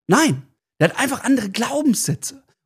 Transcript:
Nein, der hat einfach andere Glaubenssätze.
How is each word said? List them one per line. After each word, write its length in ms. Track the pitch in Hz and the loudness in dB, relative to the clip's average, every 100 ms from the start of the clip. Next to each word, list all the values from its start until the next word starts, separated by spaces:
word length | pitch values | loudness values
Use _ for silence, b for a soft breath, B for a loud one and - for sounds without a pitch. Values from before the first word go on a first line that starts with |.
| - | 0
Nein, 380 | 233 311 135 - _ _ _ | 2 2 0 -8 _ _ _
der 80 | 160 | 0
hat 100 | - | 0
einfach 260 | 269 269 | -4 -2
andere 260 | 247 262 208 | 0 0 0
Glaubenssätze. 920 | 202 240 285 302 202 - 131 - - _ _ | -4 -4 0 0 0 -2 -4 -8 -14 _ _